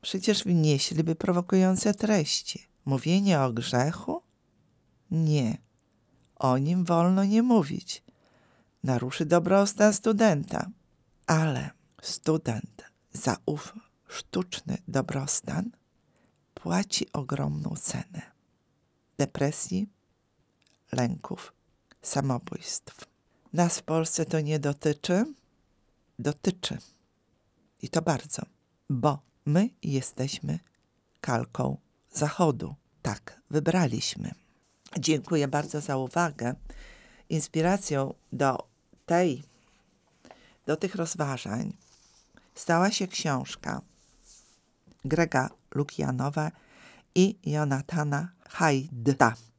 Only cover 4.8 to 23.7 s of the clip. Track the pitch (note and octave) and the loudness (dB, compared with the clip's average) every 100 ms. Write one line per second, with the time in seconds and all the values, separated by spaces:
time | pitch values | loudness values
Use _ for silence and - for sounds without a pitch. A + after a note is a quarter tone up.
4.8 | _ _ _ D#3+ D#3+ D3+ A#2 - _ _ | _ _ _ 0 2 2 2 -4 _ _
5.8 | _ _ _ _ _ _ C3 B2+ C#3+ F3+ | _ _ _ _ _ _ 2 2 2 0
6.8 | F3 E3+ F3 F#3+ G3 G#3+ B3 A#3 C#3+ - | 2 4 6 4 4 4 6 4 4 -4
7.8 | - - _ _ _ _ _ _ _ _ | -8 -14 _ _ _ _ _ _ _ _
8.8 | C3 B2 B2 - D#3 F3 F3 F#3+ G3+ - | -2 0 -2 -4 2 2 4 4 4 4
9.8 | G#3+ G#3 A3 G#3+ A3+ D3+ - - F#3 - | 4 4 2 4 4 4 0 -6 -6 -12
10.8 | _ _ _ _ - D#3+ D#3+ B2+ C#3+ - | _ _ _ _ 0 2 2 -2 -6 -12
11.8 | _ - - - - D#3 - A2 - - | _ -14 -8 -4 0 0 0 -4 -6 -16
12.8 | - _ _ - - - - D3 - A3 | -20 _ _ -2 0 0 -4 -6 -8 -16
13.8 | _ _ _ - - F#3 F#3 - - - | _ _ _ -14 -6 -6 -6 -8 -6 -8
14.8 | - C3+ - C#3 C#3 - - C#3+ G#3+ - | -4 -6 -4 -4 -2 -2 -2 -4 -6 -10
15.8 | _ _ _ _ _ _ _ - E3+ F3 | _ _ _ _ _ _ _ -12 -2 -2
16.8 | G3+ - - - C3 C#3 C#3+ D3 D3+ - | 0 -4 -4 -6 -4 -2 -2 -4 -6 -2
17.8 | - - - E3+ - _ _ _ _ _ | -2 -2 -8 -14 -16 _ _ _ _ _
18.8 | _ _ _ - C#3+ - C#3+ D3+ - F#3 | _ _ _ -4 -4 0 0 0 -2 -4
19.8 | G3+ _ _ _ _ _ _ _ _ _ | -4 _ _ _ _ _ _ _ _ _
20.8 | _ B2+ A#2+ - - - - _ _ _ | _ -2 -2 -2 -8 -12 -14 _ _ _
21.8 | _ _ - C#3 C#3 A#2+ - - - - | _ _ -4 -2 0 -2 -4 -12 -8 -10
22.8 | - - - _ _ _ _ E3 E3+ | -10 -18 -20 _ _ _ _ 0 2